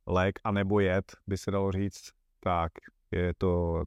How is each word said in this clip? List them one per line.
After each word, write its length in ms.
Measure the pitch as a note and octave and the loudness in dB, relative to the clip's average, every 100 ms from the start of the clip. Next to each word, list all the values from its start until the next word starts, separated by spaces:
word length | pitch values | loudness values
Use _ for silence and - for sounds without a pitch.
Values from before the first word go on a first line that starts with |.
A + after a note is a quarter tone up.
| - | -2
lék 320 | F#2 F#2+ - | 2 2 0
a 60 | A2+ | -2
nebo 300 | G2+ F#2+ G#2 | 0 2 2
jed, 360 | G2 F#2 - - - | 2 2 -2 -12 -6
by 100 | F#2+ | -6
se 140 | - | -2
dalo 220 | G2 G2 | 0 0
říct, 380 | F#2+ G2 - - _ _ _ | 0 -2 -6 -20 _ _ _
tak 320 | F#2+ F2 E2 - - _ - | -2 0 0 -6 -20 _ -6
je 240 | F2+ F2+ E2+ | -2 -2 0
to, 440 | F#2+ F2 E2+ E2 | 0 2 2 -2